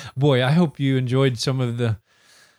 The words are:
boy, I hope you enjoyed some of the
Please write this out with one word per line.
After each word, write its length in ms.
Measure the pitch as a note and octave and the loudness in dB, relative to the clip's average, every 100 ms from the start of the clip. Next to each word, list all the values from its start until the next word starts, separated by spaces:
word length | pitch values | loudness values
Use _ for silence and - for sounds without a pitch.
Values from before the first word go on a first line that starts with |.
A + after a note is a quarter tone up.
| - - | -14 -2
boy, 260 | D3 B2+ | 2 2
I 60 | B2+ | 2
hope 300 | D#3+ E3 - | 2 0 0
you 180 | C#3 C3 | -2 0
enjoyed 400 | B2+ B2+ C3+ A#2 | 0 0 0 0
some 240 | - C3 | -4 -2
of 160 | B2 A#2 | -2 -2
the 220 | A#2 G#2+ _ _ _ _ _ | -2 -4 _ _ _ _ _